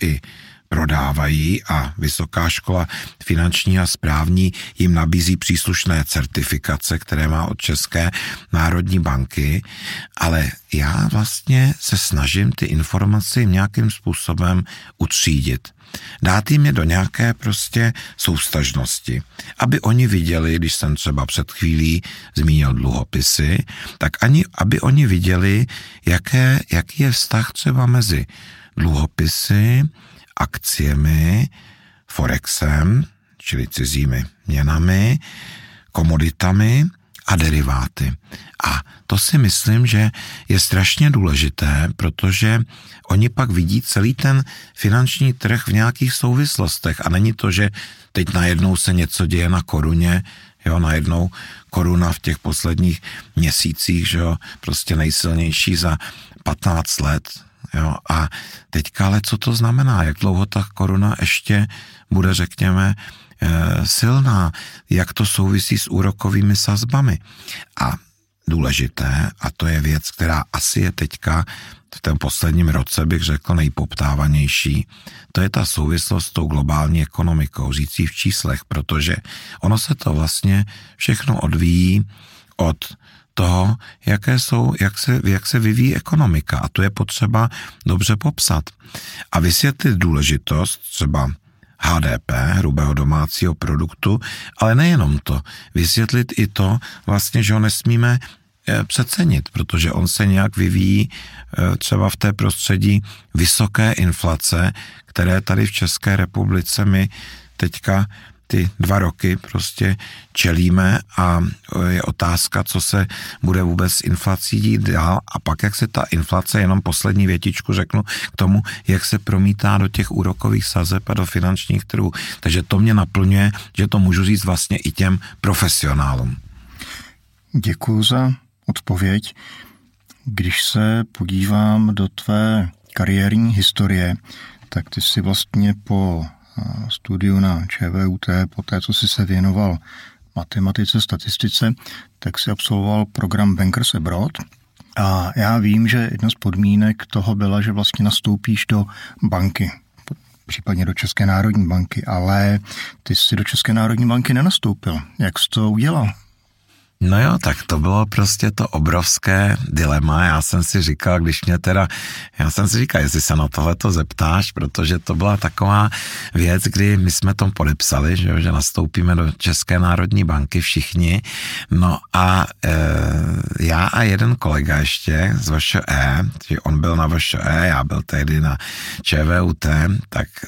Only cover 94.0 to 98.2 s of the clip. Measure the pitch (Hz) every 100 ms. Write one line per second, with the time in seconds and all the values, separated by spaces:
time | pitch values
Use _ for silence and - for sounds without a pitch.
94 | - 135 - - - - 110 120 170 170
95 | 80 71 - 71 - - - - 85 -
96 | 113 123 123 - 101 - 95 117 - -
97 | - 101 - - 104 107 107 - - 117
98 | 120 123